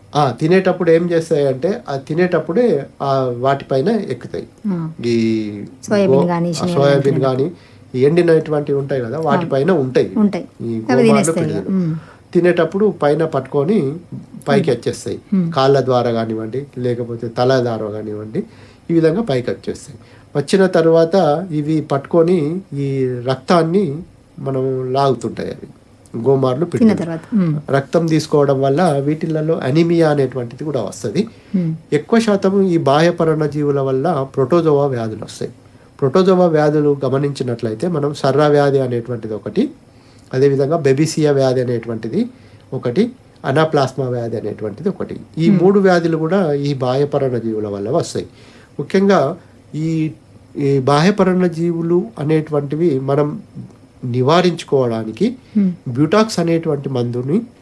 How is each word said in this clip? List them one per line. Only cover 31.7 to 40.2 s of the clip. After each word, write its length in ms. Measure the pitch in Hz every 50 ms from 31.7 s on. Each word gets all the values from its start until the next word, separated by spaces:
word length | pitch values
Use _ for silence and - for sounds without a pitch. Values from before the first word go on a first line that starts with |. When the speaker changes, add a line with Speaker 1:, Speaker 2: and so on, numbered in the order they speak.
| 160 160 - - 156
Speaker 1:
ఎక్కువ 260 | 143 - - 226 226
శాతం 420 | 226 220 202 196 - 190 196 202
ఈ 160 | 190 185 170 160
బాహ్య 340 | 139 139 139 151 165 175
పరాన్నజీవుల 680 | 170 170 170 160 156 156 151 147 143 151 147 143 139 139
వల్ల 480 | 135 135 131 131 135 180 156 139 135 135 -
ప్రోటోజోవా 500 | 135 135 131 175 170 156 156 147 143 143
వ్యాధులు 380 | 139 131 117 113 107 107 104 110
వస్తాయి. 280 | - - - - - - - - - - - - - _ -
ప్రోటోజోవా 460 | 143 131 - 185 185 185 185 180 180
వ్యాధులు 520 | 170 160 151 151 151 151 151 147 147 143 139 139
గమనించినట్లయితే 840 | 127 131 135 135 143 139 - 131 123 117 - 123 113 110 107 175 185
మనం 260 | 170 147 143 151 147
సర్రా 340 | - - 135 131 143 151 151
వ్యాధి 320 | 147 147 143 139 135 139
అనేటువంటిది 540 | 131 123 123 117 113 - 123 110 - 107 107
ఒకటి, 360 | 101 - 104 101 196 269 - - - - _ _ - _ - - -